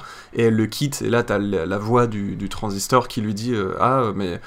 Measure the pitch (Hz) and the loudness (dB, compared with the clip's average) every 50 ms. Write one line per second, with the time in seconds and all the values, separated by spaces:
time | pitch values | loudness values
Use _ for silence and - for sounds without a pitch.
0 | - - - - - - - - 117 113 110 107 110 107 - - 147 139 139 - | -6 -14 -16 -18 -18 -8 0 2 4 4 6 4 2 0 0 -2 -2 -2 -2 -2
1 | 113 107 113 120 113 - 104 98 101 101 101 90 80 87 98 104 104 110 120 123 | -2 0 2 2 2 2 0 0 0 0 0 0 0 0 -2 -2 0 2 4 4
2 | 120 113 107 104 101 101 98 - 101 95 - - - 107 98 98 - - 139 127 | 4 2 0 -2 -4 -4 -4 -4 -6 -6 -6 -6 -6 -4 -4 -4 -2 2 2 2
3 | 120 - - 120 104 107 104 101 113 123 123 107 98 95 - - - 120 131 135 | 2 2 -2 -4 -2 -2 -2 -2 -2 -2 -2 0 -2 -2 0 0 2 2 4 2
4 | 123 107 98 98 101 90 85 - - | 2 0 0 -2 -2 -2 -4 -6 -8